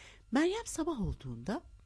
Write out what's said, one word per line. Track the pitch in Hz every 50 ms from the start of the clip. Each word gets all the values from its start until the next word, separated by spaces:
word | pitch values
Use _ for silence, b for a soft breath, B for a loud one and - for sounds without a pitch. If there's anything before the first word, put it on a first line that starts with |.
| B B B B B B
Meryem | 226 277 330 359 403 466 466
sabah | - - 330 302 339 311 220
olduğunda | 185 151 - - - 127 117 117 123 180 233 349 - - - - -